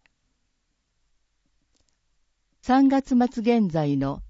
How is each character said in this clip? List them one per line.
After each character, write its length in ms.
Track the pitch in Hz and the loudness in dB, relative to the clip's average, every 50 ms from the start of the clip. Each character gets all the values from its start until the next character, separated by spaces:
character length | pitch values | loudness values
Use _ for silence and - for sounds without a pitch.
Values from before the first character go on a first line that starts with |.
| _ _ _ _ _ _ _ _ _ _ _ _ _ _ _ _ _ _ _ _ _ _ _ _ _ _ _ _ _ _ _ _ _ _ _ _ _ _ _ _ _ _ _ _ _ _ _ _ _ _ _ _ | _ _ _ _ _ _ _ _ _ _ _ _ _ _ _ _ _ _ _ _ _ _ _ _ _ _ _ _ _ _ _ _ _ _ _ _ _ _ _ _ _ _ _ _ _ _ _ _ _ _ _ _
三 260 | - - 247 269 269 269 | -4 0 2 4 4 4
月 300 | 269 269 269 - 277 240 | 2 0 -2 0 0 0
末 260 | 247 247 254 240 214 | 0 -2 -4 -4 -2
現 260 | 233 240 233 214 180 | 0 0 0 0 -2
在 280 | 151 160 151 147 143 139 | -2 -4 -2 -2 -2 -2
の 240 | 135 139 143 - - | -4 -6 -8 -10 -14